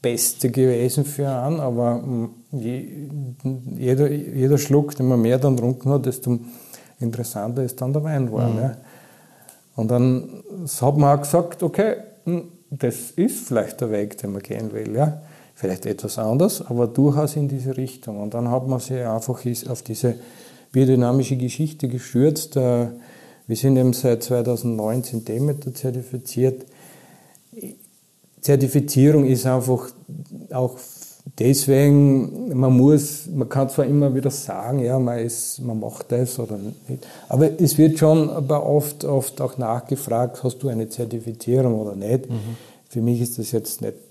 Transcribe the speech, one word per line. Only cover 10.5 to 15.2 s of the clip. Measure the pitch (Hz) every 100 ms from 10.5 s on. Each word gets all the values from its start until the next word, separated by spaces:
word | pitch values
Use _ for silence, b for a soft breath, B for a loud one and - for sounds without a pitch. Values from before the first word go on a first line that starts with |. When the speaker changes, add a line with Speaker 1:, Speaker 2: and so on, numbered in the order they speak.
| 190 160 -
Speaker 1:
hat | 127 147
man | 143 143
auch |
gesagt, | 143 170 170 -
okay, | 170 - 214 - - _ -
mm, | 170 - - _
das | 139 127 117 -
ist | - 208 - -
vielleicht | 117 92 -
der | 117
Weg, | 104 107 -
den | 101
man | 98
gehen | - 110 110
will. | 107 107
Ja. | 110 151 151